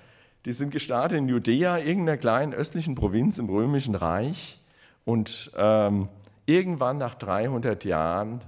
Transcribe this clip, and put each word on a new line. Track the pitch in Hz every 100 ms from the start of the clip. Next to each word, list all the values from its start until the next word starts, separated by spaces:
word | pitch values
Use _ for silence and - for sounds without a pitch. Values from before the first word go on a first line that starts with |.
| - _ _ _
die | 120
sind | 120 143
gestartet | 147 - 120 156 151
in | 131
Judäa, | 120 117 127 180 170
irgendeiner | 151 190 160 143
kleinen | 120 120 147
östlichen | 123 147 175 156
Provinz | 127 101 107 147 -
im | 107
Römischen | 101 123 139 127
Reich. | 95 85 90 131 190 - - _ _ - _
Und, | - 117 107 - - -
ähm, | 104 107 104 101 95 - - _ -
irgendwann | 175 185 156 127 143
nach | 123
dreihundert | - 104 95 123 123 123 104
Jahren | 98 80 82 92 107 120